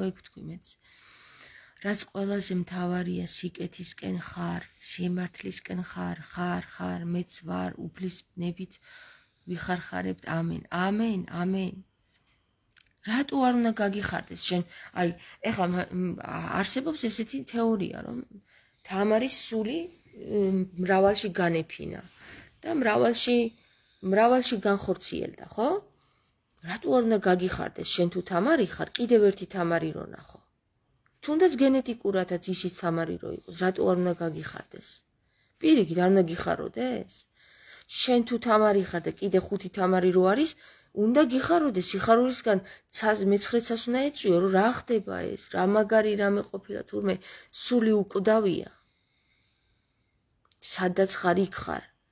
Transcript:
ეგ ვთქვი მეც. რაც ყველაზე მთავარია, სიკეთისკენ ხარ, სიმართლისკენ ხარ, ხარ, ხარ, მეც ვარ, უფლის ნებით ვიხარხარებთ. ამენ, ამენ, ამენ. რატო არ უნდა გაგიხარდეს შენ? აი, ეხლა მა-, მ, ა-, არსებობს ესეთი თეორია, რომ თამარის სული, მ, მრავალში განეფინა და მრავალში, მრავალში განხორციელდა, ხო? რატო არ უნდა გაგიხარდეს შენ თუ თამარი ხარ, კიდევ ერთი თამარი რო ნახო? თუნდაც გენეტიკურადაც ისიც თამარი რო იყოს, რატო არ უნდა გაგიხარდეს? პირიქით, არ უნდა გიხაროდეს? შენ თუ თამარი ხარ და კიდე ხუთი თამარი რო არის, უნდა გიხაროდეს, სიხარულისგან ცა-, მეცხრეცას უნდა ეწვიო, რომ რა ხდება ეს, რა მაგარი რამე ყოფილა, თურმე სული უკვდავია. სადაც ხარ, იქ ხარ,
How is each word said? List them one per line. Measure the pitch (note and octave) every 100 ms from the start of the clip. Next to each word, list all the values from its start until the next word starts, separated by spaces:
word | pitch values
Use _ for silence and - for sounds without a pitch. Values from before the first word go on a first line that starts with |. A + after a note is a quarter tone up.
ეგ | F#3+ F#3
ვთქვი | - -
მეც. | D3+ F3 - - _ _ - - - - - - -
რაც | - G3+ G#3
ყველაზე | - G3 G3 G3+ F#3+
მთავარია, | F3+ E3+ F3+ F3 F3+ F3 F3+ F3
სიკეთისკენ | - F3+ - F3 - F3 - F#3+ F3+
ხარ, | - F3+ E3+ E3+ - -
სიმართლისკენ | - - F3+ F3+ F3+ - F#3+ F#3 - F3+
ხარ, | F3+ F3+ F3 E3+
ხარ, | - F3+ F3 F3
ხარ, | F3 - F3+ F3+
მეც | E3+ F3 F3 -
ვარ, | E3 F3+ F3+ -
უფლის | E3+ - F#3 - -
ნებით | - F3 F3 F#3 - - - - - _ _ -
ვიხარხარებთ. | F3 - F3+ - - F#3 F3+ -
ამენ, | D#3+ E3 E3 - F3
ამენ, | F#3+ G#3 A3+ G3 E3+
ამენ. | E3+ F3+ F#3+ F#3 F#3+ - _ _ _ _ _ _ _ _ - _ _
რატო | G#3 A#3+ C#4 C#4
არ | B3+
უნდა | A#3+ A#3
გაგიხარდეს | A3 G3+ G3+ F#3+ F3 - F3
შენ? | - F3+ F3 - -
აი, | F#3 F3 E3+ - -
ეხლა | G#3+ G3 F3+
მა-, | F3+ -
მ, | F3+ F3+ -
ა-, | - E3 E3
არსებობს | - G3 C4 D4 D#4
ესეთი | A3+ G#3+ A3 C4+
თეორია, | B3 A#3 A3+ A3 - -
რომ | - A#3+ - G3+ _ _ _ _
თამარის | - F#3+ G#3 A3 C4 -
სული, | - A3+ A3 D#4+
მ, | F4 - _ G#3+ - G#3 F#3+ F#3+ F#3
მრავალში | F3 F#3 F#3+ G3 G#3 G3+
განეფინა | F3 E3+ E3 D#3+ - - - F3+ - - - - _
და | D#4
მრავალში, | E4 A3+ A#3 A#3+ A#3 - A#3+ A#3 - _ _ _ _
მრავალში | F#3+ G3 A#3 B3+ B3 G#3+
განხორციელდა, | G3+ G3+ - F#3 - D#2+ - - -
ხო? | - C4 G4+ - _ _ _ _ _ _ _
რატო | E3 A3 D#4
არ | B3+
უნდა | A3+ G#3+
გაგიხარდეს | F#3 F3+ F#3 - - - -
შენ | - F3
თუ | F#3
თამარი | - F3 A#3 D#4+ F#3+
ხარ, | - -
კიდევ | - A#3+ A#3
ერთი | G3+ F#3+ F#3
თამარი | G3 E3+ E3 D#3+
რო | D3+ -
ნახო? | - - - _ _ _ _ _ _ _ _
თუნდაც | - D#4 F#4
გენეტიკურადაც | B3+ C4+ C4+ B3+ A3+ G3+ G3 F3+ F3
ისიც | F#3 F3+ F3+
თამარი | - E3+ E3 E3 F3
რო | -
იყოს, | - - E3+
რატო | F#3 F#3+
არ | G3 F3+
უნდა | F3+
გაგიხარდეს? | E3+ E3 D#3 D3+ - - - - - _ _ _ _ _ -
პირიქით, | D#4 D4 E3 E3+
არ | F3+
უნდა | G3
გიხაროდეს? | E3 F3 F3 E3 - A3+ B3+ G#3+ F#3+ - - _ _ - - -
შენ | - - - B3
თუ | A#3 A#3
თამარი | A#3+ G#3+ G#3+ G3+
ხარ | F#3 E3+
და | E3
კიდე | D3+ G3 F#3
ხუთი | F3+ G3 F#3
თამარი | - F#3 F#3 F3+
რო | F3+
არის, | F#3 A3 D#4+ - - - _
უნდა | - G#3+ B3+
გიხაროდეს, | C#4 B3+ C4 E4+ D4+ F#3 F3+
სიხარულისგან | G3 G#3+ A3+ B3+ B3 A3+ F#3+ - - -
ცა-, | - G#3+ G#3 G3
მეცხრეცას | G3+ - A#3+ A#3 A3+
უნდა | A#3+ B3
ეწვიო, | C#4+ D4 G#3 E3+
რომ | F#3+
რა | F#3+ A3
ხდება | B3+ - A3 G3 -
ეს, | - - -
რა | F#3 F#3
მაგარი | G#3 G#3 A3 G#3+
რამე | G3+ G3+ G3+
ყოფილა, | - G3 - G3+
თურმე | - G#3 G3+ F#3+ - - -
სული | - - B3 A3
უკვდავია. | G#3+ G3 G3+ G3 A3 G3+ D#3 - _ _ _ _ _ _ _ _ _ _ _ _ _ _ _ _ _ _ -
სადაც | - - F#3 F3+ G3
ხარ, | - F3+ F3
იქ | F#3+
ხარ, | - - D2 - _ _